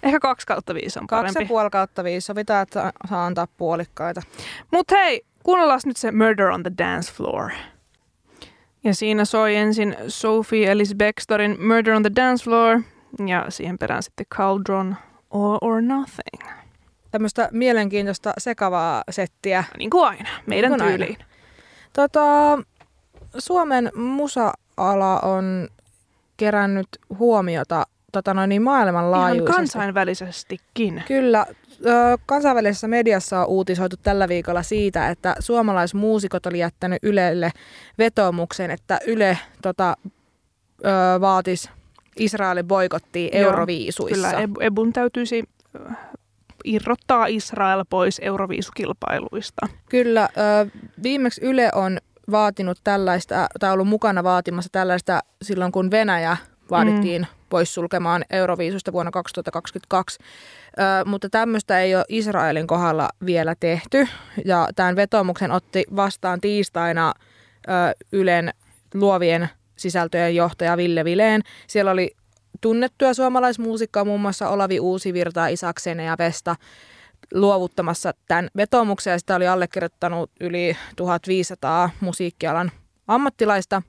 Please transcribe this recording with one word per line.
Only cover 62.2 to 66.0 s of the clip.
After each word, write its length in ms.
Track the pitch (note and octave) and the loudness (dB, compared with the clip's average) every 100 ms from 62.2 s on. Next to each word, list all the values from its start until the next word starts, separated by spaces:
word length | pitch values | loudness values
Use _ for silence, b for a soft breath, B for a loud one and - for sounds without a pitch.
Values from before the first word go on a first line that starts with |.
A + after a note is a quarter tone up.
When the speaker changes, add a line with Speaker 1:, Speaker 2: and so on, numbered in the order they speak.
| G#3+ G3 D#3 D#3 E3 | -2 0 0 0 0
Speaker 2:
kohdalla 420 | E3 F3 D#3 D3 - F3+ | 0 2 0 -2 -4 -2
vielä 280 | E3+ D#3+ E3 | 0 0 -2
tehty. 480 | E3+ E3+ - C4+ C4+ B B B | -2 -2 0 2 2 B B B
Ja 240 | F#3 F3+ E3 G3 | 0 0 0 0
tämän 200 | F3+ F3+ | 0 2
vetoomuksen 540 | G3+ A3 F#3 F3 F#3 | 2 2 0 -2 -2
otti 340 | F3+ - F#3+ F3+ | -2 -2 -4 -2
vastaan 440 | G3 | 0